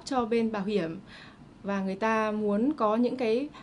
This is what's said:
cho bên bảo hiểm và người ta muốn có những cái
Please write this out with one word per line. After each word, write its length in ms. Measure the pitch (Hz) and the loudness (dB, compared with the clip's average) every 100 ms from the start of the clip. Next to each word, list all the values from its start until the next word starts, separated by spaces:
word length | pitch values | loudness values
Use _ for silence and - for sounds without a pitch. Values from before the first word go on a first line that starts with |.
cho 200 | - 269 | 0 -2
bên 280 | 226 233 226 | 2 0 0
bảo 120 | 214 | -2
hiểm 360 | 190 202 165 170 - - - - - - | 0 0 0 -6 -12 -20 -20 -20 -20 -10
và 180 | 196 196 | -4 -2
người 140 | 190 | -2
ta 360 | 190 220 220 220 | 0 0 2 0
muốn 420 | 214 208 202 262 | 0 0 2 2
có 240 | 302 214 220 | 2 2 4
những 200 | 240 247 | 2 2
cái 320 | 233 233 294 - | 0 0 -2 -10